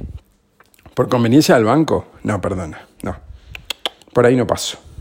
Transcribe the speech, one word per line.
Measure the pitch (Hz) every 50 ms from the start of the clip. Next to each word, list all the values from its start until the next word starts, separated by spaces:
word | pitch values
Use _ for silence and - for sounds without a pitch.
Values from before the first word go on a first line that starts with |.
| - - - - _ _ _ _ _ _ _ _ _ _ _ _ - - -
por | - 123 -
conveniencia | - 120 117 113 123 151 151 - 165
del | 123 107
banco, | 107 127 156 160 - 101 78 - - - - -
no, | 107 104 95
perdona, | 92 92 95 90 87 80 76 - - _ _ _ -
no. | - - - - - - - _ - - - - - - _ - - - _ _ _ -
Por | - 120
ahí | 120 120
no | 120 113
paso, | - - - - - - - - - - -